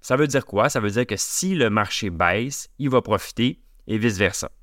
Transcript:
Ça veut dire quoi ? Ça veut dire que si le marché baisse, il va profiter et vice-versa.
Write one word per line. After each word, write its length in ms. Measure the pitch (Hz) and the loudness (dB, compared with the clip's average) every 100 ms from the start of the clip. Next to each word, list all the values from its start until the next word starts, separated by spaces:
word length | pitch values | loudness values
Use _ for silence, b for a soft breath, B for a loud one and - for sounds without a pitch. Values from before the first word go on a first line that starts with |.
Ça 140 | - | 0
veut 140 | 131 151 | 2 2
dire 180 | 135 - | 2 0
quoi ? 220 | 101 123 | 0 2
Ça 100 | 135 | 2
veut 120 | 104 | 0
dire 180 | 101 123 | 0 -2
que 80 | 104 | -4
si 400 | - - 185 185 | -4 -4 -2 2
le 140 | 117 | 2
marché 380 | 104 104 - 101 | 2 0 -2 -6
baisse, 600 | 85 87 98 127 139 - _ | 0 0 2 -2 -8 -14 _
il 120 | 143 | 2
va 120 | 127 | 2
profiter 560 | 107 104 - - 120 165 _ - - | 2 -2 -2 -2 -2 -2 _ -20 -6
et 100 | 110 | 0
vice-versa. 540 | 117 95 95 - - - | 0 2 0 0 -10 -12